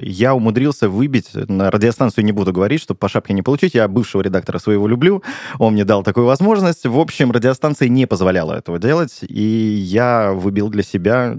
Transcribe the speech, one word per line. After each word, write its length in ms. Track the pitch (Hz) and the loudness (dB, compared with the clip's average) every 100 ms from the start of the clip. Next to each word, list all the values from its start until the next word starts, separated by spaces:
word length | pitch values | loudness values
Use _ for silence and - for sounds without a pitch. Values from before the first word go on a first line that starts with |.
я 320 | - 92 123 | -10 0 0
умудрился 560 | 131 113 110 143 139 107 | 2 0 0 -2 0 -2
выбить, 400 | 98 143 127 - 101 | 0 0 -2 -4 -8
на 340 | - 95 98 | -4 0 0
радиостанцию 560 | 104 117 113 131 107 107 | 2 2 2 0 2 0
не 60 | |
буду 200 | 104 95 | 0 0
говорить, 300 | 90 98 156 | 0 0 0
чтобы 160 | - 95 | -4 -4
по 100 | 101 | -2
шапке 260 | 110 - 98 | -2 -2 -2
не 80 | |
получить, 320 | 107 143 185 123 | 0 0 2 2
я 120 | 104 | 0
бывшего 360 | 101 107 98 | -2 -4 -4
редактора 340 | 95 92 80 90 | -2 -2 -4 -4
своего 300 | - 104 104 | 0 0 0
люблю, 340 | 123 165 196 233 - - - | 0 0 -2 -6 -14 -14 -2
он 140 | 110 | 0
мне 120 | 107 101 | 2 2
дал 160 | 104 | 2
такую 240 | 98 120 120 | 2 2 2
возможность. 640 | 139 202 214 185 165 127 | 2 2 2 0 0 0
В 100 | 127 | 0
общем, 320 | 160 - 131 | 0 0 2
радиостанция 560 | 117 123 131 151 147 127 | 4 2 0 -2 0 2
не 200 | 131 127 | 2 2
позволяла 460 | 92 92 90 80 | 2 2 0 -2
этого 260 | 80 - 85 | -6 -6 -2
делать, 400 | 110 160 151 - | 0 0 -2 -6
и 220 | - 107 | -10 -4
я 880 | 107 113 110 107 92 101 123 120 104 | -2 0 0 -2 0 0 2 2 2
выбил 360 | 95 95 98 104 | 0 -2 -2 -2
для 120 | 104 | -2
себя 560 | 98 95 92 123 123 | -4 -2 0 0 0